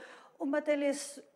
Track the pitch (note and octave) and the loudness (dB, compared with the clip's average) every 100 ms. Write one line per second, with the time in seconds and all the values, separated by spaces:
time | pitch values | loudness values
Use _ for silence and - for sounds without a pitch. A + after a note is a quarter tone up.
0 | - - - - D4 D4 D4+ D4 C#4+ C#4 | -12 -20 -18 -6 0 0 2 4 4 0
1 | - - - | -4 -12 -14